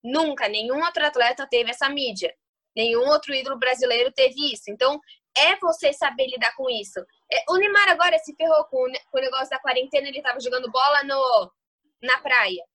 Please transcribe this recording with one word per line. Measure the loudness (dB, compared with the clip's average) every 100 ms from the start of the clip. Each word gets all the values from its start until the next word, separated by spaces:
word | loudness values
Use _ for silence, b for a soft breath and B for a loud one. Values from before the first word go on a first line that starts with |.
nunca, | -2 0 0 0 -4
nenhum | -2 -4 -2
outro | -2 0
atleta | 0 2 0 0 -2
teve | 0 0
essa | -2 -2
mídia. | -2 -4 -4 -8 -8 _ _ _ -4
Nenhum | 0 2 2
outro | 2 0
ídolo | -6 -6 -2
brasileiro | -2 0 0 0 0
teve | 2 0 2 -6
isso. | -6 -14
Então, | -2 0 0 b b _ 2
é | 2 2
você | 0 2 0
saber | 0 -4 -2 -4
lidar | -2 -4
com | -2 -4
isso. | -4 -8 -14 -16 _ _
É, | -4 0
o | 0
Neymar | 4 4 4
agora | 4 4 2
se | -2 -4
ferrou | 2 2 2
com | -4
o | -4
ne-, | -6 _
com | -4
o |
negócio | -4 -4 -6
da | -6
quarentena, | -2 -2 0 -2 -2
ele | -6
tava | -4 -4
jogando | -4 -6 -2
bola | 2 4 2
no, | 0 0 4 2 2 _ _ _ _ _
na | -2 0
praia. | 2 2 2 -4 -12